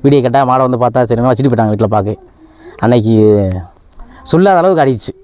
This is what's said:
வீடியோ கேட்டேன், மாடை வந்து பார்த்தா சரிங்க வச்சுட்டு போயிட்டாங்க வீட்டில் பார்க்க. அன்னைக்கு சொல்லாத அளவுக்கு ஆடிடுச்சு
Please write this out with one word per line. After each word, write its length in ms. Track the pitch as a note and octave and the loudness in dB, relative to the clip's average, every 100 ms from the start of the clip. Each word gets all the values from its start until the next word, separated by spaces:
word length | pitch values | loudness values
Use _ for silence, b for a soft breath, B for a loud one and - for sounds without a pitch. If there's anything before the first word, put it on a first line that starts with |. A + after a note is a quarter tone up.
வீடியோ 200 | C#3 C#3+ | 2 2
கேட்டேன், 260 | B2+ C3 C3 | 2 0 2
மாடை 200 | B2+ C3 | 2 0
வந்து 100 | B2 | 0
பார்த்தா 260 | A#2+ A#2+ | 0 0
சரிங்க 260 | A2 A#2 B2 | 0 0 0
வச்சுட்டு 220 | B2 C#3 | 0 0
போயிட்டாங்க 220 | A#2 A2 | 0 -2
வீட்டில் 200 | G#2+ G#2+ G#2+ | 0 -2 -2
பார்க்க. 200 | G2 G#2+ - B B B B B | -4 -8 -16 B B B B B
அன்னைக்கு 360 | A2+ B2 A2 A2 G#2+ G#2 F#2+ F#2 E2+ _ _ - B B | 0 0 2 2 4 2 0 -6 -12 _ _ -20 B B
சொல்லாத 360 | - E3+ G3 F3+ | -4 0 2 2
அளவுக்கு 260 | F3+ E3+ | 0 0
ஆடிடுச்சு 300 | C3+ A#2 - - | 0 -2 -8 -14